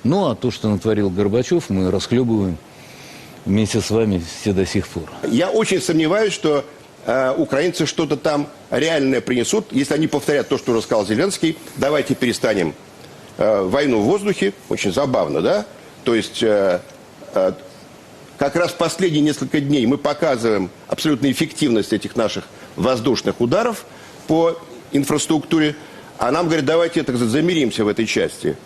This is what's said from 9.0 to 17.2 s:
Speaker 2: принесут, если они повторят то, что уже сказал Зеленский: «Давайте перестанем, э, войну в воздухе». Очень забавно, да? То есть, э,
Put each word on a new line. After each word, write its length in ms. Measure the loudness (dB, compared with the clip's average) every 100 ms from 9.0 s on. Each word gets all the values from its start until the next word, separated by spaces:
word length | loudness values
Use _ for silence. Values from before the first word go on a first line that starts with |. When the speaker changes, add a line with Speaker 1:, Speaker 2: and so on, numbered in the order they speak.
| 2 0
Speaker 2:
принесут, 460 | 0 -2 0 -2 0
если 220 | -2 0
они 120 | 0 0
повторят 420 | 0 0 0 0
то, 100 | -2
что 140 | 0
уже 100 | 0
сказал 240 | 2 0 2
Зеленский: 520 | 0 0 0 -2 -2 -10 -2
«Давайте 380 | 0 2 0
перестанем, 600 | 0 0 0 0 2 0 -4 -20 -20 -20 -20 -18 0
э, 260 | 2 2
войну 380 | 2 2 2 2
в 40 |
воздухе». 480 | 2 2 0 0 -2 -4 -6
Очень 240 | -2 0
забавно, 500 | 0 0 0 0 0
да? 240 | 0 0 -2 -16 -20 -6
То 100 | 0
есть, 260 | 0 0 -2
э, 400 | 2 4 2 0 -4 -20 -20 -20